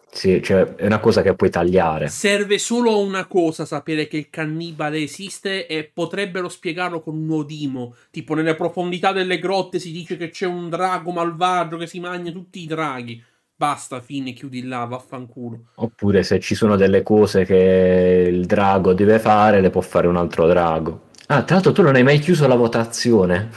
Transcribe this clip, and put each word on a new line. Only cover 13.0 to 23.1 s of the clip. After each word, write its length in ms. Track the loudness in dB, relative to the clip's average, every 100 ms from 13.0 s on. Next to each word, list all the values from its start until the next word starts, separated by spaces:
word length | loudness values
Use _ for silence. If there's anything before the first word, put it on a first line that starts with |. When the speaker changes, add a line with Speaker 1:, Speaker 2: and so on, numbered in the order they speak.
| -12 -16 _ _ _ _
Speaker 2:
Basta, 460 | -4 -4 -10 -14
fine, 300 | -10 -10 -10
chiudi 320 | -12 -12 -12
là, 220 | -8 -8 -8
vaffanculo. 800 | -10 -12 -16 -16 -14 -14 -14 -18 -10
Speaker 1:
Oppure 480 | -10 -4 0 2
se 160 | 2 -2
ci 160 | -2 0
sono 200 | 2 4
delle 280 | 4 2
cose 420 | 2 2 4 2 2
che 800 | 4 6 4 4 4 4 4 4
il 140 | 0 0
drago 480 | 2 2 2 2
deve 260 | 4 4 4
fare, 420 | 4 4 6 6
le 80 | 4
può 120 | 0
fare 260 | 0 0 2
un 80 | 2
altro 320 | 0 2 4
drago. 600 | 4 2 0 -4 -8 _ -20 -2
Ah, 160 | 0
tra 120 | 2 2
l'altro 160 | 4
tu 100 | 4
non 100 | 4
hai 80 | 6
mai 160 | 6 4
chiuso 300 | 2 2 4
la 80 | 4
votazione? 960 | 4 0 -4 -2 2